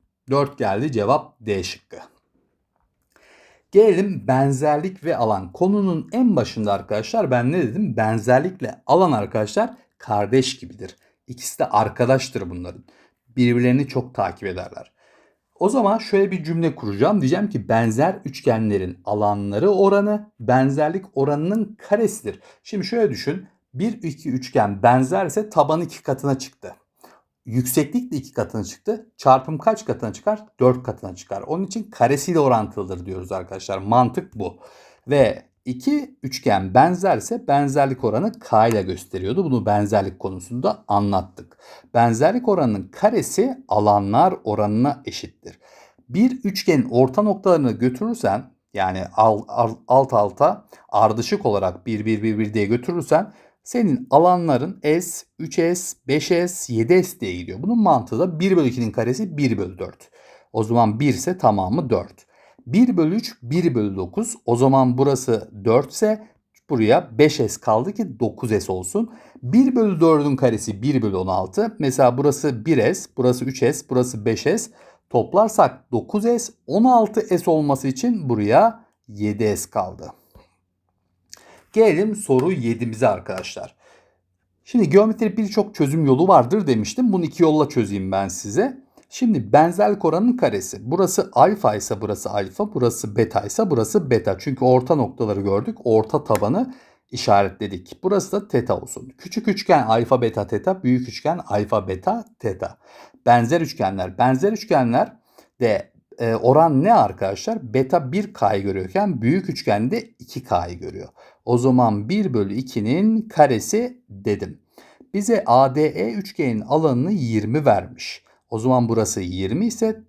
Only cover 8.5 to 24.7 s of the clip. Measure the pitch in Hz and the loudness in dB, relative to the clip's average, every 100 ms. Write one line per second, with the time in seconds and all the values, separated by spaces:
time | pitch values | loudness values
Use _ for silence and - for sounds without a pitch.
8.5 | 185 123 - - 160 180 113 101 110 107 | -6 -10 -8 0 4 4 0 -2 -4 -2
9.5 | 202 233 - _ _ - 104 101 131 127 | -2 -2 -6 _ _ -4 -2 2 2 0
10.5 | - - - 92 - _ _ - 127 - | -4 -14 -18 -18 -20 _ _ -20 -14 -12
11.5 | - 147 104 104 - 123 135 - 110 90 | -6 -2 0 0 0 0 0 -2 -8 -10
12.5 | 87 87 - - _ _ _ _ 127 120 | -10 -14 -16 -20 _ _ _ _ 0 2
13.5 | 120 123 127 139 131 123 - 95 85 98 | 2 2 2 0 -6 -6 -6 -6 -6 -10
14.5 | 85 - - - _ _ _ _ _ _ | -10 -12 -16 -20 _ _ _ _ _ _
15.5 | - 185 262 202 220 - 196 196 180 156 | -4 0 2 0 0 0 0 0 -2 -4
16.5 | 165 165 - 107 98 151 208 131 175 208 | -2 -2 -4 -6 0 0 2 0 0 -2
17.5 | - 98 113 117 107 165 196 139 - - | -4 -2 0 0 0 -2 -2 -10 -4 -2
18.5 | 113 110 101 92 90 - 104 104 104 101 | 0 0 -2 -4 -8 -6 -2 0 0 -4
19.5 | 104 185 190 196 202 208 208 - - 117 | 0 0 4 4 4 2 -2 -8 -8 0
20.5 | 127 131 139 151 190 185 135 139 147 165 | 2 2 0 -2 -2 -6 -4 -2 -2 -2
21.5 | 220 202 - - 208 220 - 104 - - | -2 -4 -10 -2 0 0 -2 -10 -12 -16
22.5 | _ - 208 - 233 208 107 - 185 - | _ -10 -8 -4 0 0 0 -6 -6 -10
23.5 | _ _ 127 220 - 165 - 147 127 - | _ _ -6 -4 -4 -8 -8 -6 -6 -2
24.5 | 135 104 | 0 0